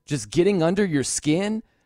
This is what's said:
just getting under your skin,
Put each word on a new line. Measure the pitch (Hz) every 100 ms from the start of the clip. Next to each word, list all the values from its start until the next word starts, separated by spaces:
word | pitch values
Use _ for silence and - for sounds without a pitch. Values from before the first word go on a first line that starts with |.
| -
just | 147 104
getting | 151 180 196
under | 160 196
your | 202 147
skin, | 123 - 147 160 208 220 - _